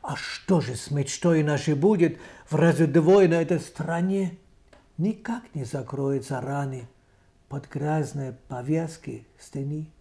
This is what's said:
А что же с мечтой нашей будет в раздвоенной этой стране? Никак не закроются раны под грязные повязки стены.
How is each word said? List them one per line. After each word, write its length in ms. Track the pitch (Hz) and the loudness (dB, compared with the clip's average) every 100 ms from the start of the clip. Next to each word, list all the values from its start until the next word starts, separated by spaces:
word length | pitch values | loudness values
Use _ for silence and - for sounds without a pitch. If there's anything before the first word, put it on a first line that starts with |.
А 160 | - 143 | -8 -10
что 460 | - - - 180 | -10 -12 2 2
же 120 | 120 | 2
с 160 | 120 - | -6 -4
мечтой 520 | 143 135 - 175 160 | -2 -2 0 2 4
нашей 320 | 151 143 147 | 2 0 0
будет 440 | 143 180 208 165 165 - - - | 2 4 4 2 0 -14 -20 -4
в 60 | |
раздвоенной 880 | 151 170 143 160 139 156 196 185 170 | 2 4 4 4 4 6 8 6 4
этой 180 | 165 170 | 2 -2
стране? 800 | - - 156 165 185 196 185 175 _ _ _ _ _ - | -4 -8 -4 -2 0 0 -2 -6 _ _ _ _ _ -4
Никак 460 | 185 214 - 233 - | -4 -4 -8 -8 -8
не 100 | 151 | -10
закроются 760 | 123 - 190 139 139 139 - 131 | -6 -8 -6 -4 -2 -4 -4 -6
раны 480 | 127 143 139 131 117 _ _ _ _ _ _ | -4 -4 -4 -8 -14 _ _ _ _ _ _
под 180 | 139 - | -12 -10
грязные 680 | 143 147 156 139 143 135 123 _ | -6 -2 -2 -2 -6 -8 -10 _
повязки 760 | 120 123 160 160 160 - 110 - _ | -10 -2 -2 -2 -10 -12 -14 -16 _
стены. 520 | - 143 135 151 156 _ | -14 -8 -6 -6 -8 _